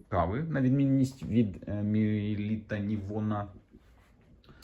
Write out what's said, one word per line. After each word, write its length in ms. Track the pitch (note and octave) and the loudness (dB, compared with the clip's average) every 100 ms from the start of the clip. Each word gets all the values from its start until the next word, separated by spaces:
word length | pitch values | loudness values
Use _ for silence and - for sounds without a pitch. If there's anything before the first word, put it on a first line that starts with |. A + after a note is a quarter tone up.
| - | -4
кави, 340 | F#2+ E2+ A2+ | 0 0 -2
на 180 | E3 C#3+ | -2 0
відмінність 600 | B2+ C#3 C#3 C3+ B2+ - | 2 4 4 4 2 -2
від, 400 | - G#2+ G#2+ - - | 0 2 2 -2 -6
е, 160 | G#2 | -4
Міліта 960 | G#2 G#2+ G#2+ G#2+ G#2 G#2 G#2 G#2+ - G#2 | 0 2 2 0 -2 -4 -2 -4 -4 -6
Нівона. 680 | G2+ G#2+ F#2+ G#2+ G#2+ G#2 G2+ - - B2 - - _ _ _ - - - | -4 -4 -4 -4 -2 -4 -6 -12 -20 -20 -20 -20 _ _ _ -20 -20 -20